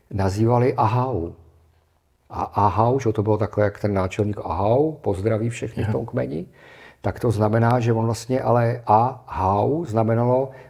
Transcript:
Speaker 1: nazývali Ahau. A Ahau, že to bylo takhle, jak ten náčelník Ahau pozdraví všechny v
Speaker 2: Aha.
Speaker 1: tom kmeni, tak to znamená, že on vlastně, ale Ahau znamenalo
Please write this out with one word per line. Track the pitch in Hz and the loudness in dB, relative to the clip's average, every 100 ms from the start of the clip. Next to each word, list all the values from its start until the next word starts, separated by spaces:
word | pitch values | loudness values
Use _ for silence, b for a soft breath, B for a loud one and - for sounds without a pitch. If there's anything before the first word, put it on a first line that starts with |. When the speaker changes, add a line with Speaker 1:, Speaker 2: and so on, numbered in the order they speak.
| _ | _
Speaker 1:
nazývali | 95 95 98 113 120 123 | -2 -2 2 2 4 2
Ahau. | - 110 123 131 104 85 - - _ _ _ _ _ _ _ _ | 2 0 0 -2 -4 -6 -10 -20 _ _ _ _ _ _ _ _
A | - | -8
Ahau, | 98 - 101 95 117 135 | -4 0 2 4 2 2
že | 113 | 0
to | 107 | 0
bylo | 104 107 | 0 0
takhle, | 101 - | 0 0
jak | 104 - | 0 0
ten | 104 | -2
náčelník | 98 92 - 104 101 | -2 -2 -2 -4 -4
Ahau | 92 92 101 127 156 | -6 -2 2 2 0
pozdraví | 151 107 92 104 110 117 | -2 -4 -2 -2 -2 -4
všechny | 120 120 - | -6 -8 -4
v | 98 | -2
Speaker 2:
Aha. | |
Speaker 1:
tom | 131 120 | -2 -4
kmeni, | 123 127 151 185 B B B B B | -6 -4 -6 -10 B B B B B
tak | 101 - | -6 -2
to | 123 | -2
znamená, | 101 107 113 117 123 | 2 2 4 2 2
že | 117 | 2
on | 113 113 | 0 0
vlastně, | 110 - 131 | -2 -2 -2
ale | 120 120 117 117 - | 2 2 2 -2 2
Ahau | 107 123 131 - - 95 101 113 156 170 | 4 4 -2 -10 -2 0 2 0 -2 -2
znamenalo | 110 110 113 120 127 135 B | 0 2 2 2 2 0 B